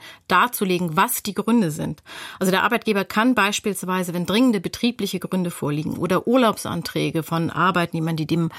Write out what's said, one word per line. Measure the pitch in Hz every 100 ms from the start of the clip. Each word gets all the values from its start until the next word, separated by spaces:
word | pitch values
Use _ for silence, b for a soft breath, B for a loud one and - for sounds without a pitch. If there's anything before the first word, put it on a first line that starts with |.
| B B -
darzulegen, | 185 240 - 190 180 175 160
was | 240 -
die | 214
Gründe | 202 220 240 170
sind. | 151 - 151 - B B B
Also | 190
der | 185
Arbeitgeber | 208 226 - 202
kann | 190 214 247
beispielsweise, | 233 196 - 214 185 185 185 180
wenn | 175 175
dringende | 208 262 202
betriebliche | 180 - 240 - 196 180
Gründe | - 185 170
vorliegen | - 147 147 151 -
oder | 170 180 -
Urlaubsanträge | 262 220 - - 170 - 156 151 160
von | 151 165 165
Arbeitnehmern, | 156 180 180 170 165 165
die | 160 151
dem | 165 165